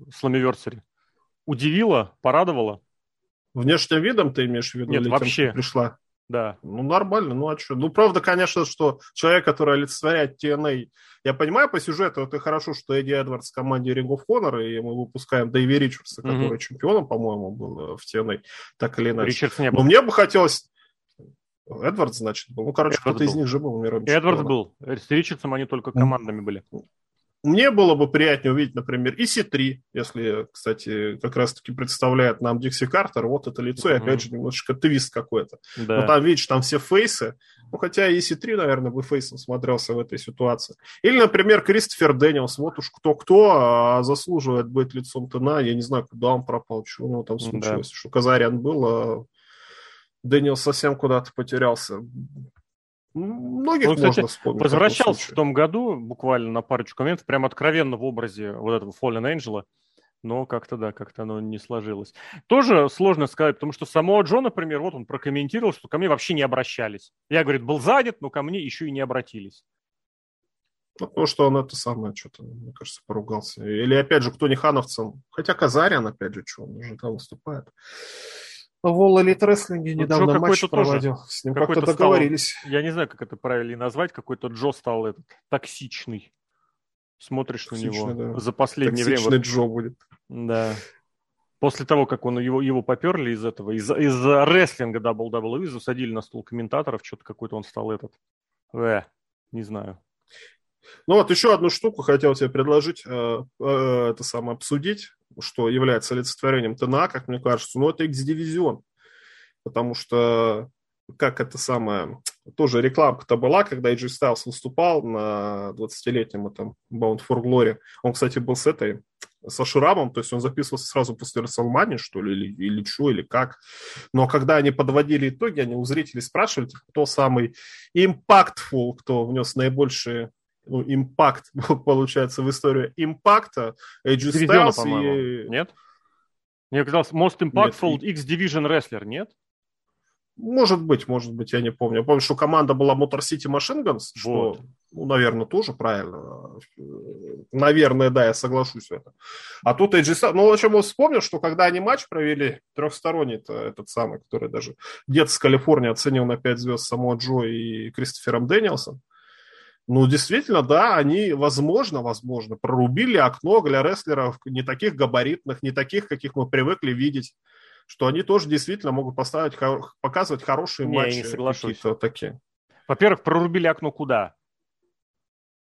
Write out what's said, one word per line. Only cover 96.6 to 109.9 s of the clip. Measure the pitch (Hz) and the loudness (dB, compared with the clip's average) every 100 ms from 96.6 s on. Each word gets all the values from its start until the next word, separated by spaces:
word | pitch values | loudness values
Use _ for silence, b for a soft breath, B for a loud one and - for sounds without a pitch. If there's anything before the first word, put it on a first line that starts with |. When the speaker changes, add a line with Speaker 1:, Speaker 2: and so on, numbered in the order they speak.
| 113 143 143 113 | -4 -4 -4 -8
Speaker 1:
че-то | - - | -12 -20
какой-то | - 107 90 110 | -18 -14 -12 -12
он | |
стал | 101 110 110 | -12 -10 -8
этот. | 107 113 _ _ _ _ _ _ | -8 -12 _ _ _ _ _ _
Э, | 120 117 104 - _ _ _ _ | -4 -2 -2 -4 _ _ _ _
не | 113 | -14
знаю. | 104 107 101 90 _ _ _ B B B _ _ b b - | -10 -12 -12 -18 _ _ _ B B B _ _ b b 2
Speaker 2:
Ну | 202 | 4
вот, | - | 4
еще | 180 262 190 | 4 4 4
одну | 175 | 2
штуку | - 226 208 | 0 -4 -2
хотел | - 139 147 135 | 2 4 4 2
тебе | 131 | 0
предложить, | 135 135 151 156 170 127 | 0 2 2 2 -6 -8
э, | 123 117 117 131 _ | -6 -4 -4 -8 _
э, | 139 135 131 123 120 | -2 0 0 0 0
это | 113 | -2
самое, | 120 117 120 123 | -6 -8 -8 -10
обсудить, | - 143 175 208 - _ _ - | -4 -4 -2 -6 -10 _ _ -16
что | - - 117 | -12 -4 0
является | 127 131 113 - | 2 2 0 -2
олицетворением | 123 127 - 135 131 113 131 | -6 -6 -4 -2 0 -2 -4
Т | 127 | 0
Н | 135 | 0
А, | 139 | 0
как | 131 127 | -4 -8
мне | 123 | -4
кажется, | 123 117 - 127 | -2 -2 -2 -2
ну, | 147 | 0
это | 160 | 0
X-дивизион. | 160 135 139 160 160 165 160 104 _ _ b b b b b _ | -4 -4 -4 -4 -4 -2 -2 -2 _ _ b b b b b _
Потому | - 117 120 | -8 -4 -4